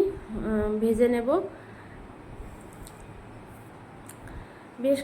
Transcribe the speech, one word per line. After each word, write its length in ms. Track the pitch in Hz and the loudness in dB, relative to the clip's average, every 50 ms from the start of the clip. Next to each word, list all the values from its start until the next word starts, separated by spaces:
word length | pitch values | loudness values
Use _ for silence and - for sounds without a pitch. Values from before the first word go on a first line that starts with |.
| 392 392 392 - - - 220 | 8 6 4 -2 -6 -6 -4
উম, 340 | 214 214 220 214 214 208 214 214 214 | -2 0 2 2 4 4 4 4 4
ভেজে 280 | 226 226 226 220 240 240 | 4 6 6 8 6 6
নেব। 200 | 247 240 226 247 302 381 370 - - - - - - - - - - - - - - - - - - - - - - - - - - - - - - - - - - - - - - - - - - - - - - - - - - - - - - - - - - - - - - - - - - - | 6 4 4 4 4 4 2 0 -6 -12 -16 -16 -16 -16 -16 -16 -16 -16 -16 -16 -16 -16 -16 -14 -12 -12 -12 -12 -14 -14 -16 -16 -16 -14 -14 -14 -16 -16 -16 -16 -16 -16 -16 -16 -16 -16 -16 -16 -16 -16 -16 -16 -18 -18 -18 -18 -16 -16 -16 -16 -16 -14 -14 -12 -12 -12 -12 -14 -16 -18 -18 -16 -6 0
বেশ 200 | 240 269 277 269 | 4 4 6 4